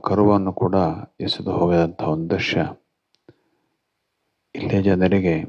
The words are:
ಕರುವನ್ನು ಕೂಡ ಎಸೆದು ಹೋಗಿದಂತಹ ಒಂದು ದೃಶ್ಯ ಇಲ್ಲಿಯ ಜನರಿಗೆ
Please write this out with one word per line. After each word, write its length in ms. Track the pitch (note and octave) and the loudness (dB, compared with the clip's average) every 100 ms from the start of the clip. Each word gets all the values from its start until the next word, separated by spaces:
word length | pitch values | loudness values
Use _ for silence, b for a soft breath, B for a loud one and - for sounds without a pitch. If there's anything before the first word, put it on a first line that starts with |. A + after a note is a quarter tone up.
ಕರುವನ್ನು 480 | - G2+ G#2 G2+ F#2+ | 0 2 4 4 0
ಕೂಡ 220 | F#2 F2+ F#2+ E2 E2 - - | -2 0 2 0 -2 -12 -8
ಎಸೆದು 320 | F#2 - F#2+ | -6 -4 -4
ಹೋಗಿದಂತಹ 640 | F2+ F2 F2 E2 - - | -2 2 2 0 -2 -4
ಒಂದು 120 | D#2 E2 | -2 -2
ದೃಶ್ಯ 360 | F#2+ - - D2+ - _ _ _ _ - b b b b _ _ _ _ _ _ _ _ | -2 0 -2 -2 -8 _ _ _ _ -20 b b b b _ _ _ _ _ _ _ _
ಇಲ್ಲಿಯ 260 | - - G2+ | -8 0 2
ಜನರಿಗೆ 540 | G2 F#2 F#2 G2 F2+ D#2+ | 2 2 2 2 2 0